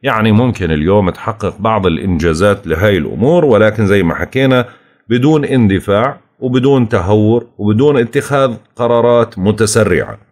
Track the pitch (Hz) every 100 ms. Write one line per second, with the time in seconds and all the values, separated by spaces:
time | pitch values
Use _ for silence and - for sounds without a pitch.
0 | 135 113 110 107 123 110 90 80 80 101
1 | 90 - - 107 98 80 107 110 92 80
2 | 95 87 85 80 101 98 82 80 104 98
3 | 71 65 117 175 151 107 110 107 101 101
4 | 87 78 87 127 135 127 120 - _ _
5 | _ 120 135 156 143 127 110 95 - 101
6 | 127 143 _ _ 131 127 127 139 113 107
7 | 90 107 107 117 117 _ 104 107 143 143
8 | 117 143 - 143 135 107 _ - 120 117
9 | 120 120 113 - 95 107 107 113 104 87
10 | - - _